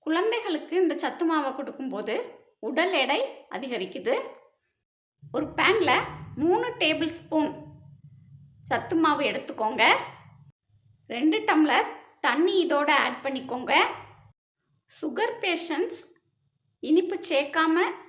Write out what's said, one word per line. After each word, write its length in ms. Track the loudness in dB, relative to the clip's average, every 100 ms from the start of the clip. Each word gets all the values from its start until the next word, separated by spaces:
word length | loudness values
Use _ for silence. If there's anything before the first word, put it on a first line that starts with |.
குழந்தைகளுக்கு 680 | 0 0 0 -2 -2 -6 -2 0
இந்த 120 | 2 0
சத்து 220 | -4 -2 0
மாவை 180 | 2 0 -4
கொடுக்கும்போது 580 | -10 -8 -8 -6 -4 -4 -6 -14 _ _ -4
உடல் 260 | -2 0 0
எடை 180 | 0 0 -2 -8 -12 -10
அதிகரிக்குது. 580 | -8 -6 -8 -6 -2 -2 -4 -16 _ _ _ _ _ _ _ _ -8 -4
ஒரு 100 | -4 0
பேன்ல 320 | 2 4 2 2 0 -10 -14 -2
மூணு 240 | 2 2 0 0
டேபிள் 280 | 0 0 -2 -6
ஸ்பூன் 320 | -2 0 0 -4 -16 -20 -20 -20 -20 -20 -20 -20 -20 _ -4
சத்து 260 | -4 0 2
மாவு 200 | 2 2 0
எடுத்துக்கோங்க. 540 | -2 -8 -4 -4 4 4 4 0 -16 -20 -20 -20 _ _ _ _ _ _
ரெண்டு 240 | 0 2 2 2
டம்ளர் 420 | 4 6 4 2 -6 -20 _ 0
தண்ணி 280 | 2 4 4
இதோட 280 | 2 2 4 4 2
ஆட் 140 | -2
பண்ணிக்கோங்க. 500 | -6 -6 -6 -8 2 4 4 -2 -16 -20 -20 _ _ _ _ _ _ -10
சுகர் 360 | -8 -4 -4 -2
பேஷண்ட்ஸ் 580 | -2 -2 -2 -2 -2 -6 -18 _ _ _ _ _ _ _ 2
இனிப்பு 280 | 2 2 -4 0
சேர்க்காம 540 | 0 0 0 2 2 2 -4